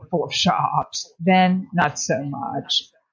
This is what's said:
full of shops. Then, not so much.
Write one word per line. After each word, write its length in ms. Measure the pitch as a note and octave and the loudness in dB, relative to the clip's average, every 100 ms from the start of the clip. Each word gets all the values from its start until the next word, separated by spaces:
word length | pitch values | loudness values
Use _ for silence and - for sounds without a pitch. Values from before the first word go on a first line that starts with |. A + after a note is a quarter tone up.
| - | -6
full 120 | E3+ | -4
of 80 | C#3+ | -2
shops. 800 | - - A2 - D3+ - - - - | 0 0 2 0 -2 -4 -8 -14 -2
Then, 500 | E3+ F#3 F#3 F#3 G3 | 4 6 6 2 -2
not 240 | E3+ D3+ - | 0 0 0
so 260 | - C3+ | -2 -2
much. 600 | C#3+ C#3 B2 - - - - _ _ | -4 -8 -8 -6 -4 -4 -4 _ _